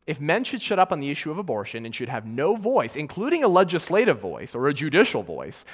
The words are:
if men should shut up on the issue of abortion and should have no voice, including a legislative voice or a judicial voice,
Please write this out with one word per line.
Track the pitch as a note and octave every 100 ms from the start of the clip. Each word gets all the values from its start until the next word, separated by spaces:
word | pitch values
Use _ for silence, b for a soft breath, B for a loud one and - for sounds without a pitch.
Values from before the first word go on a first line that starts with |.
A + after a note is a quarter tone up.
| -
if | C3+
men | D3 G#3 B3+
should | A#3+
shut | - F#3+
up | F#3
on | D#3+
the | C#3
issue | C#3+ D#3
of | E3
abortion | F#3+ G#2+ G2 A2+ A#2
and |
should | A#2 B2
have | A#2 A2
no | A#2 E3 A3
voice, | G#3+ C4 A2+ -
including | D3+ F3 B3+ E4+
a | B3
legislative | F3+ F3+ E3+ - G3 A#3 A#2
voice | F#2+ A#1+ G2 A#2+
or | C#3
a |
judicial | D3 D3+ D#3+ B3 A#2
voice, | F2 C2+ C#2 - B